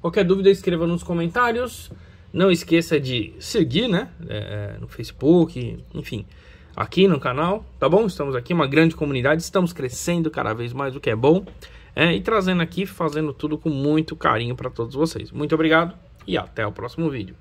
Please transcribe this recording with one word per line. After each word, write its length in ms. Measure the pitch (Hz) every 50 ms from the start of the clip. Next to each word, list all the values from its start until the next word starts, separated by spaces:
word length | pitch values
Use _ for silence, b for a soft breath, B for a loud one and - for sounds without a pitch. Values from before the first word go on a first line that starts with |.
Qualquer 240 | - 170 165 214 196
dúvida, 240 | 175 190 196 190 196
escreva 360 | 196 180 - 185 170 165 170
nos 160 | 170 175 170 -
comentários. 880 | - 175 170 165 170 170 247 247 240 226 240 254 233 - - - - B B B B B B B B -
Não 180 | - 180 196
esqueça 480 | 180 165 - - 165 165 160 - 165 143
de 340 | 139 127 127 120 107 - - -
seguir, 480 | - - - 226 165 120 120 180 247
né? 240 | 247 180 180 254 - - - -
É, 500 | - - 107 104 - 104 104 104 101 104 104
no 80 | 110
Facebook, 960 | - - - 113 - - - 127 143 175 180 165 165 - 131 120 113 113 113 - - -
enfim, 320 | - - - - 104 98 b b b b b b b b b b
aqui 320 | - - - - 175 190
no 120 | 196 165 135
canal, 460 | - 131 123 139 160 175 196 220 - - - -
tá 100 | 143 139
bom? 160 | 165 208 233
Estamos 300 | 196 175 - 151 139 131
aqui, 180 | 123 123 - 180
uma 140 | 170 147
grande 280 | 131 139 156 165 165 160
comunidade, 460 | - 156 143 139 127 120 139 156 165
estamos 320 | 170 - - 196 185 170 -
crescendo 580 | - 139 123 - - - - 175 170 165 156
cada 220 | - 139 120 110 110
vez 180 | 117 120 120
mais, 240 | 123 135 139 135 127
o 40 | 139
que 100 | - 131
é 60 | 110
bom. 300 | 107 123 143 165 190 - - B B B B B B B B B
É, 180 | 123 147 175 165
e 80 | 190
trazendo 400 | 180 - 226 214 185 185 185 175
aqui, 240 | 165 165 - 175 196
fazendo 480 | 190 - - 170 156 143 156 156 151 135
tudo 240 | - - 151 151
com 120 | 151 - 165
muito 460 | 147 135 139 147 151 156 160 - 160
carinho 400 | 160 - 151 123 110 120 117 127
pra 140 | 123 - 127
todos 240 | 123 - 117 117 127
vocês. 380 | 135 160 165 - 139 113 -
Muito 240 | - 135 147 147 160
obrigado 420 | 156 160 160 156 160 170 175 - - - - - - -
e 100 | - 185
até 300 | 127 92 - - - 110
o 40 | 104
próximo 380 | 87 - 110 120 - - 165 156
vídeo. 260 | 139 120 95 - 60 -